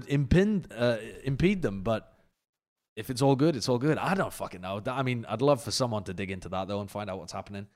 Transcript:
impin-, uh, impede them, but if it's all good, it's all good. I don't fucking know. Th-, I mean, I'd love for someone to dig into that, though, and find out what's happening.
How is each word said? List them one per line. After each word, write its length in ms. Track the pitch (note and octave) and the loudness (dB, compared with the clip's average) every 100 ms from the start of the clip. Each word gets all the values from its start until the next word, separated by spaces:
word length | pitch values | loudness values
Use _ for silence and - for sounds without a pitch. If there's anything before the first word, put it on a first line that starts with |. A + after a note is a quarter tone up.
| B2+ | 4
impin-, 580 | C#3+ C3 D#3+ G#3 G3+ - A2 | 2 6 6 6 2 -2 0
uh, 220 | A#2+ A2+ A2 F#2+ | 2 2 -4 -8
impede 380 | C3+ C3+ F3 G3+ | -4 2 4 4
them, 180 | A2+ G2 | 0 -2
but 300 | G2 A2 - _ _ _ _ _ _ _ _ - | 0 -2 -4 _ _ _ _ _ _ _ _ -12
if 120 | A2 | -6
it's 140 | B2 | 2
all 120 | C#3 | 4
good, 220 | C3 D#3 D#3+ | 4 4 2
it's 100 | - | 0
all 100 | B2 | 2
good. 180 | C#3+ A#2+ | 2 0
I 160 | C3 | 0
don't 180 | F#3+ A#2 | 0 -2
fucking 280 | - F#2+ F2+ | -6 -10 -8
know. 180 | F#2 G2+ | -6 -6
Th-, 160 | A2+ | -4
I 80 | B2+ | -2
mean, 220 | B2+ A#2+ G#2+ | 0 -2 -2
I'd 140 | G#2+ | 2
love 200 | C#3+ C3 | 4 4
for 80 | - | 0
someone 340 | - B2+ G#2+ | -2 0 -2
to 80 | G2 | -4
dig 160 | F2+ F#2+ | -6 -6
into 200 | F#2+ E2+ | -6 -6
that, 180 | F#2 F#2+ | -4 -2
though, 120 | G2+ | -4
and 80 | G2+ | -6
find 180 | G#2 G2+ | -8 -6
out 100 | F#2 | -8
what's 140 | E2 | -8
happening. 340 | G2 - G2+ G2+ | -10 -10 -12 -14